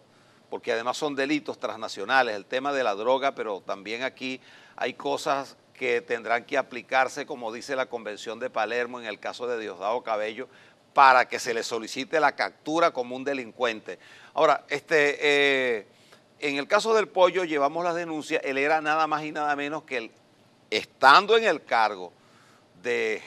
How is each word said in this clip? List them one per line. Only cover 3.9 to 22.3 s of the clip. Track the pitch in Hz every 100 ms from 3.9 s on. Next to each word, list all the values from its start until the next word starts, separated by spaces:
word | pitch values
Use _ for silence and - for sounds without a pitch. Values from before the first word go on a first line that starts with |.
| 117
aquí | 131 - 131 127 - - - -
hay | 123 -
cosas | 143 139 160 139 135 - _
que | - 127 120
tendrán | 117 120 110 120 113
que | 143
aplicarse, | - 123 110 131 127 - 135
como | 123 113
dice | 120 127 131
la | 127
Convención | 120 107 101 117 113
de | 123
Palermo | 113 107 120 120 123
en | 117
el | 101
caso | 107 98 123
de | 117
Diosdado | 104 90 98 120
Cabello, | - 107 107 113 127 - - _ _
para | - 135 127 117
que | 117
se | 127
le | 113
solicite | 101 117 107 127 131 160
la | 147 -
captura | 101 - - 165 165
como | 131 123 127
un |
delincuente. | 135 139 113 - 120 110 - 90 - - -
Ahora, | - 151 139 -
este, | 143 - 156 143 139
eh, | 147 143 143 135 127 110 95 _ - - _ -
en | 147 139
el | 135
caso | 208 214 220
del | 190
Pollo | 185 180 175
llevamos | 170 151 139 165
las | 175
denuncias, | 170 170 156 135 151
él | 139 135
era | 147 156
nada | 151 156 156
más | 151
y | 151
nada | 156 147 143
menos | 143 156
que | - 127
el, | 113 _ _ _ _ _ -
estando | 110 - - 135 156 202 226
en |
el | 220 151
cargo | - 120 107 98 90 _ _